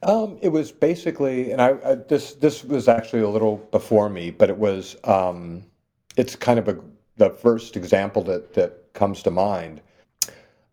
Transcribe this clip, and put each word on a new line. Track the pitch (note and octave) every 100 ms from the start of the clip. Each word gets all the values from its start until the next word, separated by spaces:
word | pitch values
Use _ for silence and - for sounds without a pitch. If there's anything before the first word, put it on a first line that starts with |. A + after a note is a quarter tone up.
Um, | - A3 G#3+ F3
it | F#3+
was | D#3 D3
basically, | - D#3+ E3+ E3+ D#3+ C#3 B2+ B2+
and | C3
I, | B2 C3+ B2+
I, | C3
this, | - D3 - -
this | D3+ C#3+ C3
was | C#3 A#2+
actually | A#2 - A#2+
a | G#2+
little | G#2+ A2 G#2 -
before | G#2 - G#2+ G#2
me, | F#2 E2+
but | - G2+
it | G2+
was, | G#2 F#2+ F#2 - A#2+
um, | F#2+ F#2 F2 F2 E2+ G2+ _ _ _ _ -
it's | A#2+ -
kind | - A#2
of | G2+
a, | F2+ - _ _ -
the | G2+
first | - A#2+ A2+ - G#2+
example | F2+ F#2+ G2+ G#2+
that, | F2+ F2 - -
that | F2 - _
comes | - G2+ F2+
to | G2
mind. | F2 G2+ F#2+ E2 D#2 _ _ _ _ - - _ _ _